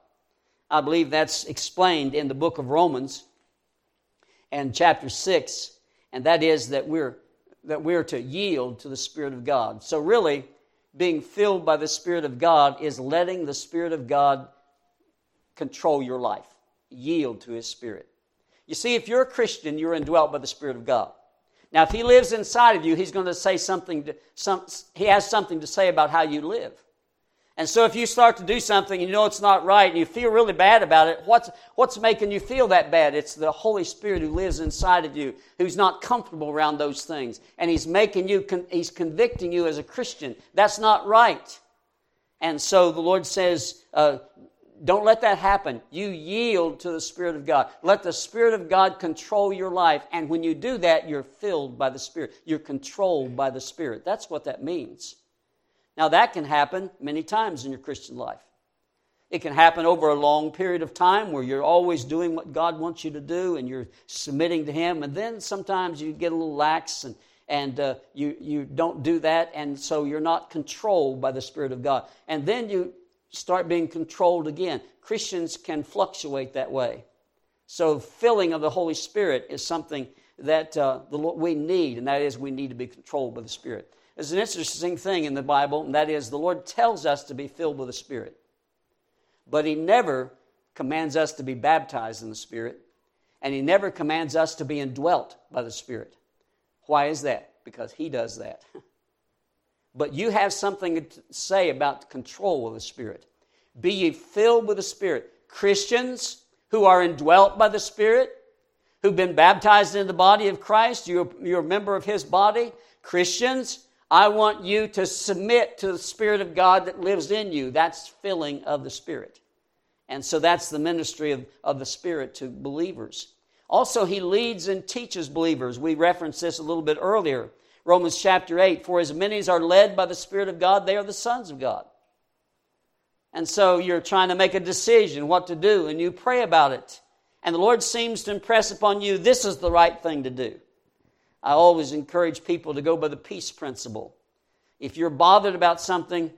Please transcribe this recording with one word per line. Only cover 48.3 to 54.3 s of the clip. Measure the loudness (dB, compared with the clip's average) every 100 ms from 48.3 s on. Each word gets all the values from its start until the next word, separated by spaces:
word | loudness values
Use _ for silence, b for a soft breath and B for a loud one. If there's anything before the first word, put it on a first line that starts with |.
| 0 2 2
of | 0
God | 4 4 2
control | -8 -8 -4 0 0
your | -2 -4
life. | 2 4 2 -2
And | -8 -4
when | -4
you | -2 -4
do | -4 0
that, | 2 2 0
you're | -8
filled | -10 -10 -6 -4 -6 -4
by | -6
the | -6
Spirit. | -12 -10 -12 b -6
You're | -6
controlled | -6 -10 -10 -2 0 0 -4 -4
by | -4
the | -4
Spirit." | -12 -8 -8 -6
That's | -6 -6
what | -6